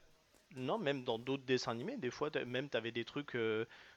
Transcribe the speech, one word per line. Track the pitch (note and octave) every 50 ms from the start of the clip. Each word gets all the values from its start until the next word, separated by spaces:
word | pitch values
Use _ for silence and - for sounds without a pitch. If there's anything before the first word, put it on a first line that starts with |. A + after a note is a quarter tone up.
| - - - - _ _ _ - _ - E3+
Non, | C3 B2+ C3+ F#3 A#3
même | G3 C#3 C#3+ C3+ B2
dans | B2+ A#2 A2+
d'autres | A#2+ C3+ C3+ C#3 C3
dessins | B2+ C3 B2 - C3
animés, | A#2 A#2 B2+ G3+ C#4+
des | A#3+ - A#2+
fois, | - - D3 D3+
t'as, | D3+ - C3+
même | A#2+ B2 B2+ C#3+ C#3+
t'avais | - A#2 A2 A#2
des | A2+ A#2 A#2
trucs, | - - D3 C#3+ - - A#2+
euh, | A2+ A2+ G#2+ A2 A2+ - - - - - -